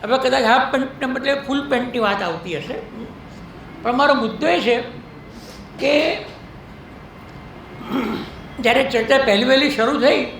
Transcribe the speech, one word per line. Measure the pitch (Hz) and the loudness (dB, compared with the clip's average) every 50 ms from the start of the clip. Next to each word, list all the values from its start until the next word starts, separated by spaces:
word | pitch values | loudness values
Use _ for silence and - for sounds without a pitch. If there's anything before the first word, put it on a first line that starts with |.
| - | 0
હવે | 214 247 262 | 2 0 2
કદાચ | 254 254 254 269 240 | 4 2 2 4 6
હાફ | 220 233 254 254 - | 6 6 6 6 2
પેન્ટને | - 269 269 269 - - 285 254 | 0 0 0 -2 -4 -4 -4 -2
બદલે | 254 262 254 277 277 | -2 0 0 0 0
ફૂલ | 277 - - 269 285 - 294 | 0 0 -2 -2 -2 0 0
પેન્ટની | 277 240 247 254 240 247 | 0 0 0 -2 -2 0
વાત | 220 202 202 202 196 | 0 2 0 0 -2
આવતી | 175 165 160 - 185 165 143 | -2 -4 -4 -6 -6 -6 -6
હશે, | - - - - - - - 214 - - - - - - - - - - - - - - - - | -4 -6 -8 -8 -8 -10 -12 -12 -12 -12 -14 -16 -16 -16 -16 -16 -16 -16 -16 -16 -16 -16 -16 -6
પણ | - 233 247 | -2 0 2
મારો | 254 285 294 277 | 4 6 6 6
મુદ્દો | 254 220 220 - - 294 320 | 4 2 -2 -2 0 2 2
એ | 349 339 | 2 2
છે | 202 226 233 247 - - - - - - - - - - - - - - - - - - - - | 4 4 2 2 0 -6 -10 -14 -16 -16 -18 -18 -18 -16 -16 -16 -16 -16 -16 -16 -16 -16 -8 -2
કે | 269 277 294 294 320 320 427 - - - - - - - - - - - - - - - - - - - - - - - - - - - - - - - - - - - - 269 240 214 220 - - - - - - - - - | 0 4 4 4 4 2 0 -2 -6 -12 -14 -16 -18 -18 -18 -18 -18 -18 -18 -18 -18 -18 -18 -18 -18 -18 -18 -18 -18 -18 -16 -16 -16 -16 -16 -16 -16 -16 -16 -14 -10 -4 -2 -2 -2 -2 -4 -6 -6 -10 -12 -16 -16 -14 -10 -2
જ્યારે | 254 226 240 262 269 | 0 2 4 4 2
ચર્ચા | 269 - 233 226 226 269 269 | 2 2 0 4 4 4 4
પહેલી | 269 240 202 202 233 | 6 4 4 4 6
વહેલી | 254 262 262 285 277 | 6 6 6 4 2
શરૂ | - - 226 240 294 247 | 2 2 2 2 2 4
થઈ | 233 269 349 - 254 - - - | 4 4 4 4 0 -4 -6 -12